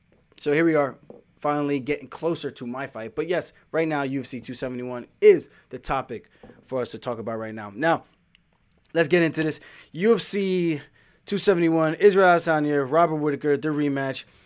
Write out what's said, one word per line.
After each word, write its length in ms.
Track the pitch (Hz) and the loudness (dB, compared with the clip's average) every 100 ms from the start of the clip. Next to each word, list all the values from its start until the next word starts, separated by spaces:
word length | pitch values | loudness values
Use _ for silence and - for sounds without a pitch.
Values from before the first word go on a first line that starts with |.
| _ _ _ - | _ _ _ -8
So 120 | 147 | -2
here 120 | 147 | 2
we 100 | 165 | 4
are, 240 | 156 139 - - - _ _ | 2 0 -4 -20 -20 _ _
finally 400 | 147 147 143 143 | -4 -2 -2 -2
getting 300 | 127 143 131 | -4 -6 -8
closer 420 | - 160 165 139 | -6 -4 -4 -8
to 160 | - 120 | -8 -10
my 180 | 131 | -10
fight. 300 | 139 113 113 | -10 -10 -10
But 140 | 151 160 | -6 -2
yes, 240 | 170 - _ - | -2 -4 _ -6
right 160 | 160 160 | -2 0
now, 160 | 147 | -2
U 160 | 135 135 | -2 -4
F 80 | 123 | -6
C 140 | 123 | -10
two 140 | 123 | -10
seventy-one 520 | 123 131 123 123 123 - - | -8 -8 -8 -8 -10 -12 4
is 300 | 208 170 - _ - | 6 6 2 _ -16
the 100 | 127 | -12
topic 500 | - 135 123 110 _ _ - - | -4 -4 -4 -12 _ _ -20 -20
for 160 | - 131 | -8 -6
us 100 | 117 | -6
to 80 | 113 | -8
talk 220 | 127 113 | -8 -6
about 180 | 110 113 | -6 -8
right 160 | 110 | -8
now. 160 | 110 104 | -10 -12
Now, 300 | 101 165 147 - _ _ _ _ _ _ _ _ | -4 0 0 -4 _ _ _ _ _ _ _ _
let's 140 | 165 151 | -2 2
get 160 | 175 | 2
into 220 | 160 160 | 2 0
this. 160 | 156 143 - - - | -4 -4 -14 -20 -16
U 220 | 156 214 | -2 2
F 60 | 208 | 2
C 600 | - 202 190 185 170 147 - _ _ _ - | 0 -2 0 0 0 -2 -8 _ _ _ -8
two 120 | 202 | -2
seventy-one, 560 | 208 175 165 160 156 | 2 2 2 2 0
Israel 320 | 165 202 190 185 | 4 4 6 6
Adesanya, 640 | 170 165 156 147 147 131 | 4 2 0 2 0 2
Robert 240 | 160 170 | 2 2
Whitaker, 420 | 156 147 139 147 139 | 2 -2 -2 0 0
the 120 | 151 | 0
rematch. 560 | 147 147 139 135 127 - _ | -2 -2 -2 -4 -8 -12 _